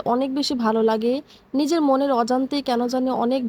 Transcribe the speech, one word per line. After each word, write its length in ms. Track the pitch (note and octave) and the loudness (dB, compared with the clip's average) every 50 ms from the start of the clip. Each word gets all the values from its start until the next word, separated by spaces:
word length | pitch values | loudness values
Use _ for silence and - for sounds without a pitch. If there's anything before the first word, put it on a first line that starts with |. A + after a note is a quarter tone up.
| - | 0
অনেক 240 | - A#3+ B3 C4+ C4+ C4 C#4+ | 0 0 0 0 -2 -2 -4
বেশি 160 | C#4 - D4 A#3+ A3+ | -2 -2 -2 0 0
ভালো 160 | A3 A3 A3+ | 0 2 2
লাগে, 320 | A3 A3 A3 G#3+ A3+ A#3+ B3+ D4 - - - - _ _ - | 2 2 2 0 0 0 -2 -2 -4 -10 -20 -20 _ _ -2
নিজের 260 | C4+ D4+ C#4 E4+ E4 D4+ C#4 | 0 0 2 2 2 2 4
মনের 240 | C4 C4+ C#4+ C#4 B3+ A#3 | 4 2 2 2 2 0
অজান্তেই 420 | A#3 A3+ B3+ C4 C4+ B3+ C#4+ C#4+ C4+ C4 | 0 0 0 0 0 -2 -4 -4 -2 -2
কেন 120 | A#3+ A#3 B3 A#3+ | -2 0 0 -2
জানি 160 | B3+ B3+ B3+ C4 B3 A3+ A#3 | -2 -2 -2 -2 -2 -2 0
অনেক 160 | A#3+ C4 C4+ B3 | 0 0 -2 -2